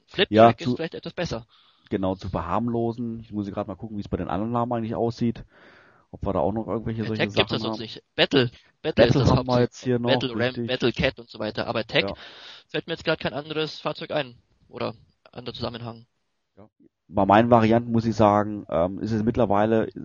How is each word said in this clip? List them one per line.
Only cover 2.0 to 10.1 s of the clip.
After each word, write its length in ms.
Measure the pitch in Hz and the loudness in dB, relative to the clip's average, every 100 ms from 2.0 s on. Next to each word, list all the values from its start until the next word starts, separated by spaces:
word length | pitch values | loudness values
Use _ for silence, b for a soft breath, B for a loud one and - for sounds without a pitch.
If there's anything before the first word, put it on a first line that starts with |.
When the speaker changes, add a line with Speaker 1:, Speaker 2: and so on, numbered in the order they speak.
| 92 95 | -2 -4
Speaker 2:
zu 140 | 95 | -6
verharmlosen. 920 | 87 85 98 120 117 117 117 117 113 | -6 -2 -2 -2 -2 -2 -4 -8 -8
Ich 120 | 110 | -8
muss 140 | 104 101 | -6 -4
gerade 160 | 101 101 | -6 -8
mal 80 | 92 | -8
gucken, 220 | 113 104 | -10 -10
wie 40 | |
es 60 | - | -6
bei 80 | 92 | -4
den 120 | 87 | -4
anderen 240 | 90 110 | -4 -2
Namen 180 | 120 120 | -2 -2
eigentlich 220 | 120 110 92 | -4 -4 -2
aussieht. 480 | 117 - 117 - - b b b b b b | -2 0 -2 -2 -12 b b b b b b
Ob 140 | 90 98 | -8 -4
wir 80 | |
da 60 | 92 | 0
auch 140 | 80 | 0
noch 140 | 110 104 | -2 -4
irgendwelche 360 | 113 110 113 107 | -6 -6 -6 -4
solche 160 | 110 | -4
Speaker 1:
Attack 120 | 190 107 | -2 -2
gibt's 160 | - | -2
ja 80 | 127 | -2
Speaker 2:
Sachen 20 | |
Speaker 1:
sonst 120 | 113 110 | -6 -8
Speaker 2:
haben. 60 | |
Speaker 1:
nicht. 220 | 110 - _ - | -12 -16 _ -2
Battle, 340 | 170 - 120 b b _ | 2 2 2 b b _
Battle 240 | 156 - 120 | -2 4 4
Speaker 2:
Battle 0 | |
Speaker 1:
ist 80 | 147 | 6
das 140 | 123 127 | 4 2
Speaker 2:
haben 100 | 127 | 4
wir 60 | 123 | 2
Speaker 1:
Hauptsächlich. 20 | |
Speaker 2:
jetzt 220 | 123 - | 2 -2
hier 160 | 127 123 | -2 0
noch, 100 | |
Speaker 1:
Battle 200 | 120 | 2